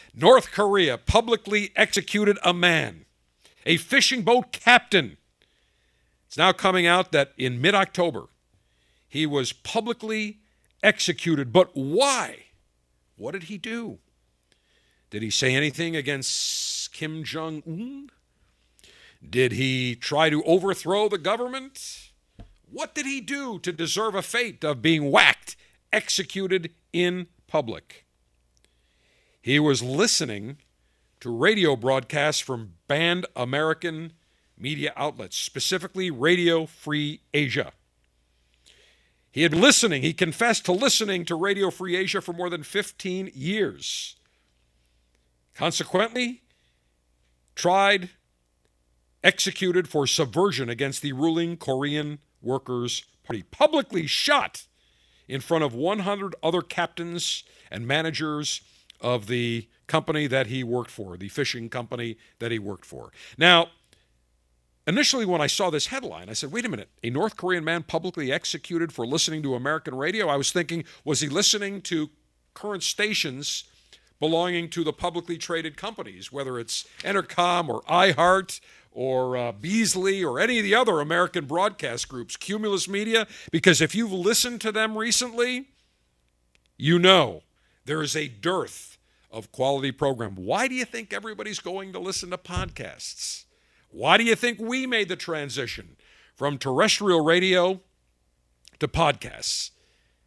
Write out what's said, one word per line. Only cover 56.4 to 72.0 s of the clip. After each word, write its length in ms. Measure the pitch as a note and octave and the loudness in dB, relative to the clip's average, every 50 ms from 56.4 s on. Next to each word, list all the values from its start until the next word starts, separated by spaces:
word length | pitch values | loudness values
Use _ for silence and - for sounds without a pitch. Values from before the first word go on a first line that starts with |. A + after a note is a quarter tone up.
| - | -2
other 200 | D#3+ E3+ F3+ D#3+ | 0 0 0 -2
captains 840 | - - - E3+ E3 - - E3+ E3+ E3+ F3 - - - - - _ _ - - - | -4 -4 -4 -4 -4 -4 -10 -10 -8 -8 -6 -6 -4 -6 -6 -10 _ _ -20 -20 -14
and 160 | - G2+ A#2 | -12 -10 -4
managers 760 | A#2+ C#3 D#3 D#3+ E3 D3+ - D#3 D#3 D3+ D3+ D3+ - - - - _ _ _ _ _ - _ | -2 -2 0 0 -2 -4 -4 -4 -4 -4 -4 -4 -6 -6 -8 -10 _ _ _ _ _ -18 _
of 260 | - A#2+ B2 A#2+ G#2 | -2 -2 -2 -2 -2
the 420 | G2 B2 B2 A#2+ A#2 A#2 A#2 A2 - _ _ _ | -2 -2 -2 -2 -2 -2 -4 -6 -10 _ _ _
company 400 | - - D#3 D3+ - D#3 D3+ D3+ | 0 0 0 0 0 -2 -2 0
that 220 | C#3 B2+ C3+ C3 G#2+ | 0 0 0 0 0
he 160 | B2 C3 B2+ | -4 -6 -4
worked 260 | A#2 A#2+ B2 A#2 G#2+ | -4 -4 -4 -4 -6
for, 260 | - - G#2 F#2+ F2 | -10 -14 -12 -12 -12
the 120 | F2 F#2+ G2+ | -12 -12 -10
fishing 400 | - - C#3 - - B2 A2+ A2+ | -4 -4 -2 -2 -4 -6 -10 -8
company 480 | - B2+ A#2+ A2+ B2 A#2+ A#2 A#2 A2 - _ _ _ _ | -8 -8 -8 -8 -8 -8 -6 -8 -8 -12 _ _ _ _
that 120 | A2+ A#2 | -4 -4
he 80 | A#2 A2+ | -4 -4
worked 260 | G2+ G2+ G2 - - | -4 -6 -8 -10 -12
for. 280 | - - B1+ A#1 - - - - - - | -16 -16 -16 -16 -18 -20 -20 -20 -20 -4
Now, 320 | - D3+ F3 F3+ E3+ E3+ E3 - _ _ _ _ _ _ _ _ _ _ _ _ _ _ _ _ _ _ _ _ _ _ | 4 6 8 8 8 6 2 -4 _ _ _ _ _ _ _ _ _ _ _ _ _ _ _ _ _ _ _ _ _ _
initially 400 | - E3+ B3+ D4+ - - C4 A3+ | 0 2 2 4 4 2 2 2
when 140 | F#3 F3+ D#3+ | 2 2 2
I 80 | D3 C#3 | 2 2
saw 200 | - - G3+ - | 2 0 0 0
this 200 | D#3 D3 - - | 0 0 -2 -2
headline, 400 | A#3 C4+ B3 E3 F2+ E2 F2 G2 | -6 -8 -8 -8 -12 -12 -12 -10
I 40 | A2 | -8
said, 200 | - - C3+ D3+ | -8 -8 -6 -6
"Wait 120 | A#3 A#3 | -4 -4
a 40 | B3 | -4
minute, 220 | D#3+ G#2+ F#2+ - _ _ - | -6 -6 -8 -14 _ _ -6
a 80 | A#2 | -4
North 260 | A#2+ C#3 F#3+ A3 - | -2 0 -2 -2 -2
Korean 280 | - - F3+ F3+ F3 D#3 | -4 -2 -2 -2 0 0
man 180 | D#3 E3 E3+ D#3 | -2 -2 -2 -4
publicly 480 | - - E3 E3 F#3 E3+ F3 D3 B2+ | -4 -4 -4 -4 -4 -6 -4 -4 -2
executed 640 | C3+ F3 - - - D3 - - F3 E3 E3 E3 C3 | -2 -2 -2 -4 -8 -8 -8 -6 -4 -4 -4 -4 -4
for 120 | - A#2 | -6 -4
listening 380 | A#2 C#3 E3 - - D#3+ D#3 D3+ | -2 0 0 0 0 -2 -4 -4
to 140 | C#3 B2+ | -4 -4
American 400 | A#2+ B2 C#3+ D#3 D#3+ - D#3 B2+ | -2 -2 -2 -2 -2 -4 -8 -6
radio?" 320 | C3 C#3 E3+ G3 A3 G3+ D#3+ | -4 -4 -2 -2 0 0 0
I 80 | C#3+ | 0
was 160 | C#3 C3+ - - | 0 0 0 0
thinking, 320 | F3+ E3+ C#3 E3+ E3+ D3 - - - _ | -2 -2 -2 -4 -8 -8 -10 -16 -12 _
was 160 | D3 D3+ C3 | -2 -2 0
he 80 | D3+ D3 | 0 -2
listening 520 | C3+ F3+ G#3 - - G#3 G3+ G3 G3+ G3 - | 0 2 2 4 2 2 -2 -6 -8 -10 -8
to 280 | - E3 D#3+ | -4 -2 -2